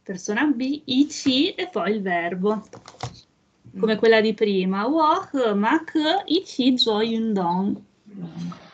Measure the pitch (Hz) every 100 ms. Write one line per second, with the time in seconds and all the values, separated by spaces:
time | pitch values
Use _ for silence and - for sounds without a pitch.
0 | - 185 - 214 302 233 262 294 - 254
1 | 294 - 277 254 349 403 370 214 175 220
2 | 185 175 170 180 196 214 - - - -
3 | - - _ _ _ _ - 190 214 214
4 | 226 220 214 214 214 196 185 196 220 320
5 | 311 349 370 277 233 202 214 320 320 320
6 | 302 370 - 320 - - 254 254 233 214
7 | 226 226 226 196 175 180 196 - - _
8 | 208 196 170 165 175 - -